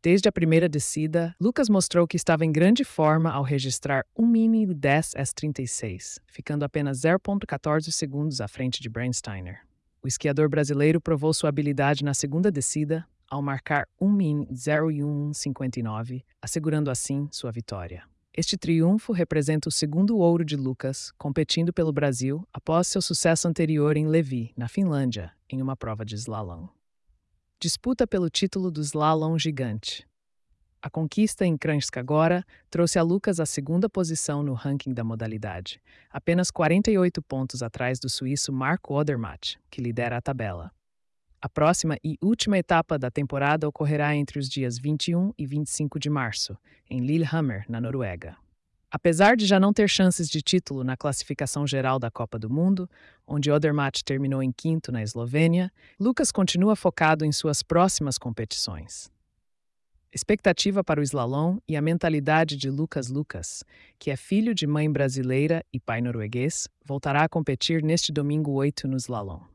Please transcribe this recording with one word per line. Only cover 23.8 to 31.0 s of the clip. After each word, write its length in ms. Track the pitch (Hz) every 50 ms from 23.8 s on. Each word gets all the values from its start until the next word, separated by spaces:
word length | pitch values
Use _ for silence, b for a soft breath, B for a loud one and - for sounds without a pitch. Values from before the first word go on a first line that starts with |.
| 147 151 151
em 100 | 151 151
Levi, 460 | 156 156 165 160 135 131 120 113 120 _
na 100 | - 120
Finlândia, 640 | 117 - 202 196 180 151 139 135 127 110 107 85 82 _ _ _ _
em 120 | 135 131
uma 160 | 131 131 135
prova 260 | - - 113 110 104 110
de 120 | 107 110
slalom. 520 | 104 117 - 107 110 107 90 85 82 82 185 _ _ _ _ _ _ _ _ _ _ _ _ _ _ _ _ _ _
Disputa 460 | - 165 - - - 247 262 - 247
pelo 240 | 214 - 190 180 165
título 400 | - - 202 185 - 190 185 180
do 120 | 156 151
slalom 580 | 151 143 - 156 151 156 160 160 156 160 165 160
gigante. 680 | 151 160 147 135 131 120 107 110 - - - - - _ _ _ _ _ _ _ _ _ _ _ _ _ _ _
A 80 | - 147
conquista 560 | - 160